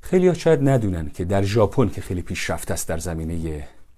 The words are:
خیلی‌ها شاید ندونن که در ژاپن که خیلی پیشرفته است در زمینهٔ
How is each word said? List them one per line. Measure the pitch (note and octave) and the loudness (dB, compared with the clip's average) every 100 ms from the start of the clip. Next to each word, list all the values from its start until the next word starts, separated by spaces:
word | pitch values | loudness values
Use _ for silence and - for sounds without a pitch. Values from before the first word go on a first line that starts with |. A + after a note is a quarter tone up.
خیلی‌ها | - F#3 F3+ | 0 2 4
شاید | E3+ E3 D#3 C#3 | 2 2 4 4
ندونن | C3+ G#2+ F2+ D#2 | 4 2 -2 -6
که | - | -6
در | F2+ G2 | -2 0
ژاپن | G2+ G#2+ G2+ - A2 | 2 4 2 4 0
که | - | 0
خیلی | - F#2 | -6 -6
پیشرفته | - F2+ - D#2+ - | -4 -6 -4 -4 -4
است | F2+ - | -6 -4
در | D#2+ | -4
زمینهٔ | E2 E2 D#2+ E2 D#2+ D2+ D2 - - | -4 -6 -4 -4 -4 -6 -10 -16 -20